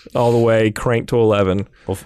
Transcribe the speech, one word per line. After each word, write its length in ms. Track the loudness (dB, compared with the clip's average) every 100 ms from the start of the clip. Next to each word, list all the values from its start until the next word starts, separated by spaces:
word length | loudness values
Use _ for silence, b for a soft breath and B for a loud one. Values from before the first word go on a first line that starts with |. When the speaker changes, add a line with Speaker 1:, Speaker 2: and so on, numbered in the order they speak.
| -8
Speaker 1:
all 180 | -2 0
the 40 | 2
way, 320 | 2 2 0
cranked 400 | -2 -2 -4 -2
to 80 | 0
eleven. 480 | 2 2 0 -2 -6 b -10
Speaker 2:
Well, 80 |
f-, 100 | -10